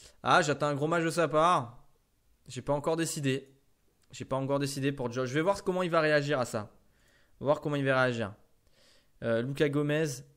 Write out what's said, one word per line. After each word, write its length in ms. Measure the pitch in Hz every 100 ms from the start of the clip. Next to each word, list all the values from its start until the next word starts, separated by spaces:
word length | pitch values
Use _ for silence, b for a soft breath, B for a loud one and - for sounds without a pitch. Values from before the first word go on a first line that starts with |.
| B B
Ah, 200 | 123 165
j'attends 240 | 147 135 147
un 80 |
gros 120 | 139 156
match 180 | 170
de 60 | 165
sa 180 | 165 156
part. 540 | 151 170 165 117 - - _ _ _ _ _ -
J'ai 160 | 123
pas 120 | 143
encore 220 | 147 165 165
décidé. 560 | 160 156 139 135 - _ _ _ _ _ _
J'ai 140 | -
pas 120 | 98 135
encore 220 | 135 139
décidé 340 | 139 139 139
pour 180 | 139 123
Joe. 180 | 127 127
Je 60 |
vais 60 | 147
voir 240 | 175 196
comment 180 | 190 180
il 80 | 175
va 100 | 165
réagir 380 | 156 147 143 135
à 60 |
ça. 280 | 120 110 - - b b b b b -
On 40 |
va 80 | 131
voir 80 | 151
comment 160 | 151 143
il 80 |
va 180 | 135 131
réagir. 320 | 127 117 101 - _ _ b b b b b _
Euh, 200 | 120 113
Luca 260 | 131 143 151
Gomez. 380 | 143 147 151 156 127 -